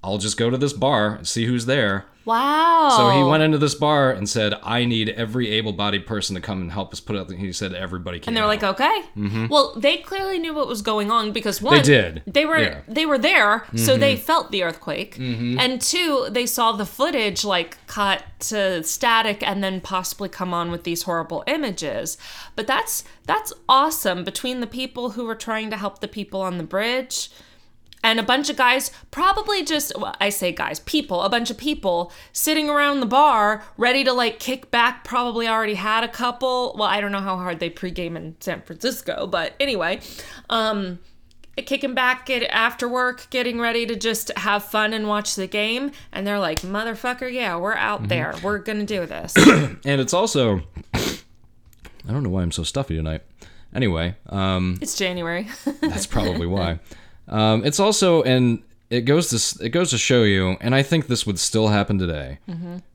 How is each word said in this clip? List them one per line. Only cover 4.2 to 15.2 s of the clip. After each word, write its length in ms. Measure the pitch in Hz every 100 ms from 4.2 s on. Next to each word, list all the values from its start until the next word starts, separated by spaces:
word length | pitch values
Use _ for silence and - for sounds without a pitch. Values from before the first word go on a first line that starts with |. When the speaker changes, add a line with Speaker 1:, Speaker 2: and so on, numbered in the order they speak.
| 104
Speaker 1:
said, 240 | 117 104 104
"I 220 | - 117 120
need 240 | 113 107
every 400 | 113 113 120 117
able-bodied 560 | 110 110 95 104 101 -
person 300 | 107 92 92
to 60 |
come 200 | - 95
and 100 | 87
help 220 | 92 98
us 80 | -
put 160 | - 104
out 100 | 90
the," 80 | 90
he 160 | 98
said, 220 | 87 98
"Everybody 440 | 90 92 90 87 87
came 100 | -
Speaker 2:
And 80 | 226
they're 80 | 214
Speaker 1:
out." 20 |
Speaker 2:
like, 160 | 214
"Okay." 380 | 208 196 311 427 - 208
Speaker 1:
Mm-hmm. 300 | 202 214 226
Speaker 2:
Well, 240 | 294 269 226
they 220 | 269 339
clearly 420 | - 392 381 381
knew 140 | 330
what 160 | 302 277
was 120 | 233
going 300 | 208 214 208
on 220 | 226 214
because, 280 | 220 214 190
one, 140 | 214 302
Speaker 1:
They 60 |
did. 400 | 147 135 90 78 -
Speaker 2:
they 200 | 285 302
were, 140 | 320
Speaker 1:
Yeah. 180 | 98 - -
Speaker 2:
they 180 | 233 320
were 120 | 277
there, 480 | 269 370 208 220 - -
so 220 | 226 262
they 160 | 277 208
Speaker 1:
Mm-hmm. 80 |
Speaker 2:
felt 280 | - 320 -
the 120 | 202
earthquake. 540 | 175 165 - 151 208
Speaker 1:
Mm-hmm. 420 | -